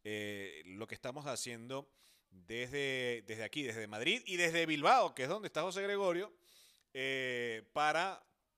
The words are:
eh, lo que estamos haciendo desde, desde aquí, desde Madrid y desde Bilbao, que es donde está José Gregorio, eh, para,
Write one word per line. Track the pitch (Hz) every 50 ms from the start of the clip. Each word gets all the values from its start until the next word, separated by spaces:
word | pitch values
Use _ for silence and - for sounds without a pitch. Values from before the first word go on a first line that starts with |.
| -
eh, | 107 107 104 104 104 104 101 98 92 71 76 82
lo | 92 92 101 113
que | - 110
estamos | - - 127 127 151 139
haciendo | 147 120 110 - 127 120 113 113 123 135 139 147 _ _ _ _ _ _ _ _ _
desde, | 95 92 87 107 113 120 123 123 139 143 139 135 131 127 127 123 120 113 98
desde | 113 110 113 110
aquí, | 104 - 151
desde | 139 117 110 113 107
Madrid | 104 107 107 127 170 208 - -
y | 196 180
desde | 175 175 165 165 170 165
Bilbao, | 160 156 147 147 190 254 254 196 156 -
que | 135 127
es | 139
donde | 185 214 202
está | 151 - 156
José | 165 190 170 196 196
Gregorio, | 202 202 196 196 180 170 175 208 220 - _ _ _ - - - - _ _ _ _ -
eh, | 131 131 135 135 131 131 127 123 120 120 117 113 110 - _ -
para, | 147 151 151 151 160 180 196 175 - - _ _ _ _ _ _